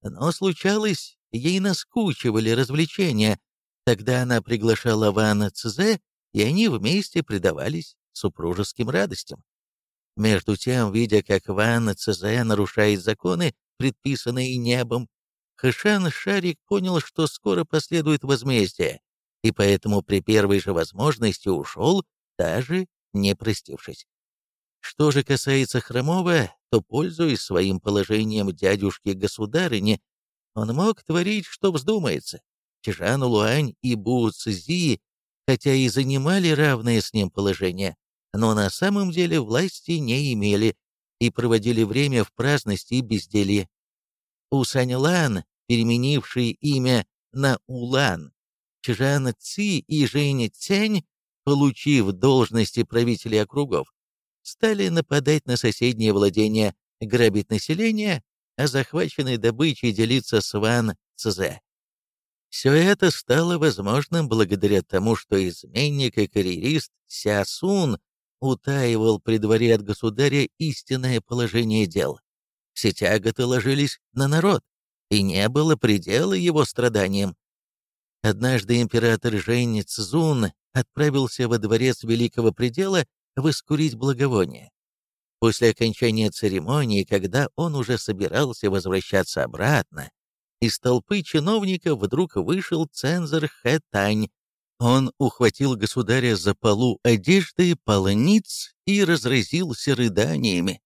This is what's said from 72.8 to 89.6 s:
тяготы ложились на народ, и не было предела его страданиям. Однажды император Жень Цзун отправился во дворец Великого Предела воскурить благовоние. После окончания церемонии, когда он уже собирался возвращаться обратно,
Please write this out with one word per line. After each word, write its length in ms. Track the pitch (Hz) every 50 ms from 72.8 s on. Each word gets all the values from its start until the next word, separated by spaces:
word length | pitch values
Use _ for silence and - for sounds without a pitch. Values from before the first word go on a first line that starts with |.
| - 113 -
тяготы 520 | - - 90 104 107 95 113 110 - 127
ложились 560 | 120 127 127 104 127 135 143 143 139 - - _ _ _
на 160 | 120 135 139
народ, 340 | 147 160 165 - 185 - _ _ _ _ _ _ _ _ _ _
и 120 | 101 104 95
не 260 | 98 82 95 101 110
было 280 | 127 147 151 160 156
предела 580 | - - 117 107 101 82 - 95 123 160 190 196
его 300 | 190 175 175 160 151 143
страданиям. 720 | - - - 120 123 113 104 98 92 98 101 101 98 87 _ _ _ _ _ _ _ _ _ _ _ _ _ _ _ _ _ -
Однажды 580 | 107 104 98 113 127 127 120 98 95 120 117
император 560 | 120 104 - 117 110 117 113 104 - 120 110 104
Жень 440 | 92 - 117 120 123 120 113 107 95
Цзун 720 | - - - 110 90 98 160 165 160 151 127 113 95 - _ _ _ _
отправился 760 | 127 123 _ _ - 147 151 135 139 135 117 - - 127 117
во 100 | 117 113
дворец 440 | 101 107 110 113 123 131 120 - -
Великого 500 | 113 117 117 120 113 _ - 117 113 92
Предела 520 | - 117 123 117 - 190 196 196 180 139 _ _ _ _ _ _
воскурить 580 | - 131 156 147 - - _ 151 147 156 156 117
благовоние. 760 | 110 123 139 139 120 135 139 127 107 90 71 64 57 - - _ _ _ _ _ _ _ _ _ _ _ _ _ _
После 300 | - 113 107 - 120 117
окончания 600 | 110 - 117 113 104 - - 117 110 110 110 104
церемонии, 760 | - - - 104 95 95 78 98 131 151 147 117 107 98 95
когда 440 | - 113 98 92 95 87 131 143 - _
он 220 | - 170 170 151
уже 200 | 139 123 - 127
собирался 760 | 110 - - 107 92 101 78 76 110 147 131 117 - - 104
возвращаться 720 | 95 98 85 95 92 95 90 - - 95 90 - - - 65
обратно, 640 | 60 - -